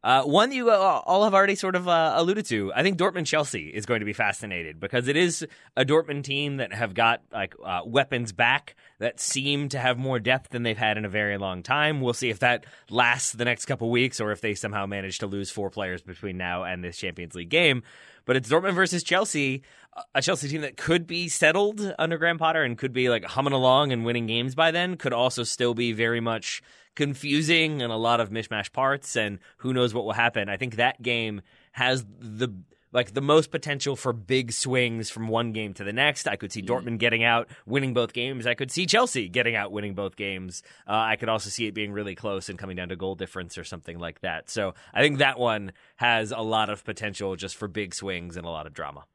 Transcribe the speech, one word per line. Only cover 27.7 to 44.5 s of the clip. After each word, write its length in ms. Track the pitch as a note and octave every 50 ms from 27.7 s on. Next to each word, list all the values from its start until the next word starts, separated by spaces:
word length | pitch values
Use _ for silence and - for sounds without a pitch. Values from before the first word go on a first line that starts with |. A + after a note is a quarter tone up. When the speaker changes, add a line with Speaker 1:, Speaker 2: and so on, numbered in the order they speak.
| D3+ C#3+
Speaker 1:
and 100 | A#2+ A#2
a 60 | A2+
lot 240 | A2 A2+ A#2 A#2+ A#2
of 80 | A2+ F#2+
mishmash 420 | G#2 A2+ G#2+ - A2 G#2+ G2 -
parts, 460 | _ C3 C3+ C3+ C#3 C#3 - - -
and 200 | B2 G#2+ G#2 G2+ F#2 _ - _
who 160 | _ - B2+ B2+
knows 200 | B2+ B2 A#2+ G#2
what 120 | A#2+ G2+
will 80 | G#2+ G2+
happen. 340 | A#2 A#2 A#2 - A#2 G2+
I 80 | G2+ G2
think 220 | F#2 C3 B2 A2
that 240 | G#2+ A#2+ B2+ - -
game 400 | A2+ B2 A#2+ A#2 A2+ A2 G#2 G2+ - _ _ _ _ _ -
has 320 | - B2+ B2+ C3 C3 A2+ G2 - -
the, 360 | A#2+ A2+ G#2+ G#2+ B2+ B2 G2+ F#2 - _ _ _ _ _ -
like, 200 | B2 B2 - G#2
the 60 | C3+
most 320 | C3+ C#3+ D3 D#3+ D#3 -
potential 460 | - D3 - D3+ C#3+ C3+ - C#3 C3+
for 160 | - - C3 A#2
big 400 | A2+ G2 F2 C3 C3 B2 A#2 A2+
swings 560 | - - C3 B2+ B2+ B2 A#2 A2+ A2+ A2 -
from 180 | - A2 A2+
one 240 | A2 A2 A2+ A#2 A#2
game 220 | G#2+ A2 G#2+ G#2 F#2+
to 100 | - G2+
the 80 | G2
next. 340 | G#2 B2 C#3 D3 C#3 - -
I 120 | D3+ G#2
could 160 | - - G2 -
see 80 | A2
Speaker 2:
Mm. 60 | F#2+
Speaker 1:
Dortmund 320 | G#2+ A#2+ B2+ A#2+ A#2+ A#2 G#2
getting 220 | A#2+ A#2 A2+ A2+
out, 280 | A#2 A#2+ A#2 A#2 A#2+ - - - _
winning 280 | G2 A#2+ C#3 C3+ C3 A#2
both 200 | B2 A#2 A2 -
games. 340 | A#2+ A#2+ C3 B2+ B2+ A2
I 60 | A#2+ A#2+
could 180 | - C#3 C3
see 140 | - E3+ F#3
Chelsea 420 | E3 - A3+ B3+ A#3+ - C3+ G#2
getting 300 | F2+ F2 B2 A#2+ A#2+ A#2
out, 160 | G#2+ G2+ G2 G2+
winning 200 | G#2 G#2 G#2 G2
both 220 | F#2+ G2+ F#2+ _
games. 480 | - G#2 G2 F#2+ F#2 F#2 F#2 F2+ - _ - - _ _
Uh, 60 | - G#2
I 240 | A2 A2+ A2 A2
could 100 | - B2
also 220 | A2 A2+ G#2+ G#2 G2+
see 180 | - - A2+
it 60 | G#2+ F#2+
being 180 | G#2+ G#2+ G2+
really 240 | G2+ G#2 G#2 G2+ F#2
close 320 | - - G#2+ G2 F#2+ -
and 100 | - F#2+
coming 200 | E2+ - F#2+ F#2
down 100 | F#2 F2+
to 80 | F2 F#2+
goal 200 | E2+ F#2+ F#2+ F#2+
difference 420 | D#2+ F#2+ - - F#2+ F2 E2 -
or 80 | F2+ D#2+
something 340 | - F#2+ E2 _ - E2+ E2+
like 220 | E2+ E2 D#2 _
that. 280 | - F2+ E2 D#2+ -
So 240 | -